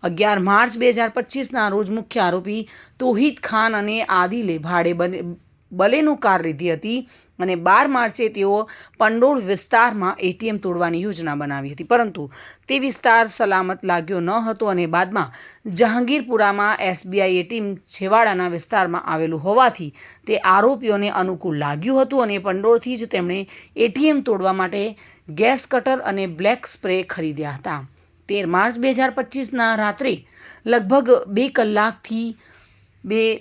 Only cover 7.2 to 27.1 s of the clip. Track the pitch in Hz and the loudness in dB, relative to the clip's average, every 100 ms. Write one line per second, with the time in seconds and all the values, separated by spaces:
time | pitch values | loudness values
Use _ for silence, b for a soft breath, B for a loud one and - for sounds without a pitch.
7.2 | b - 180 180 170 208 269 262 233 - | b -6 -4 0 4 4 4 2 0 0
8.2 | 226 214 196 202 220 B B _ 220 226 | -2 0 0 0 -2 B B _ 0 4
9.2 | 254 277 190 196 - 226 240 214 185 - | 4 4 0 -4 2 4 4 2 -4 -2
10.2 | 180 185 226 208 196 175 170 170 202 175 | -4 -4 -6 -4 -4 -2 0 -2 -4 -6
11.2 | 165 147 143 139 139 143 165 240 220 180 | -6 -4 -4 -6 -8 -12 0 2 2 -4
12.2 | 143 B B B - 269 269 226 254 226 | -12 B B B -4 -2 -2 0 4 4
13.2 | 220 - 214 190 185 185 190 175 165 190 | 4 0 0 2 0 -4 -2 -2 -2 -4
14.2 | 170 220 226 214 214 180 170 170 185 208 | -2 -2 -2 -2 -2 0 0 0 0 -2
15.2 | 135 B B B 220 175 226 233 247 294 | -4 B B B -10 2 2 2 0 -2
16.2 | 240 226 202 202 208 214 185 180 185 196 | 0 2 2 2 0 0 -2 -4 -4 0
17.2 | 190 185 175 233 202 190 _ - 190 220 | 2 0 -2 -6 -6 -8 _ -8 2 4
18.2 | 226 185 180 170 - 214 180 175 - 160 | 4 2 -2 -4 -2 0 0 -2 -4 -2
19.2 | 160 165 170 220 247 - 151 B B B | -2 -2 0 4 4 2 -12 B B B
20.2 | - 220 - 190 220 269 233 202 208 - | -4 0 4 4 4 2 0 0 0 0
21.2 | 185 180 - 151 147 147 202 262 262 269 | -2 -4 -4 -4 -4 -4 0 2 2 2
22.2 | 233 202 196 190 214 233 247 254 226 196 | 0 -2 -2 0 2 2 2 -8 -4 -4
23.2 | 175 185 190 B B - 226 247 311 294 | -2 -4 -8 B B -2 0 2 2 2
24.2 | 254 202 190 190 185 202 208 208 b b | 0 0 0 0 -2 -2 -6 -8 b b
25.2 | - 151 220 262 - 262 262 262 - 196 | -16 0 2 2 0 0 0 -2 -2 -4
26.2 | 190 160 196 247 - - 202 185 180 | -4 -2 0 0 -4 -8 -2 -2 -2